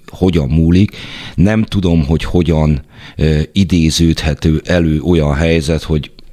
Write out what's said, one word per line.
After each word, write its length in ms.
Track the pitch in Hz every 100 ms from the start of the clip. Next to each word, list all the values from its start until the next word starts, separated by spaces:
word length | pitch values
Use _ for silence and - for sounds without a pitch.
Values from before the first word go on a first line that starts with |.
| -
hogyan 420 | - 92 82 67
múlik. 460 | 80 82 87 104 - - - - -
Nem 280 | 95 110
tudom, 420 | 107 101 90 85 71
hogy 180 | 80
hogyan, 580 | - 90 87 78 78 71 - - - -
ö, 240 | 78 76 78
idéződhető 1120 | 98 92 90 78 73 82 80 80 71 80 78 -
elő 360 | 87 82 78
olyan 320 | 76 85 73
helyzet, 500 | 71 82 82 73 80
hogy 280 | - 78 67 - -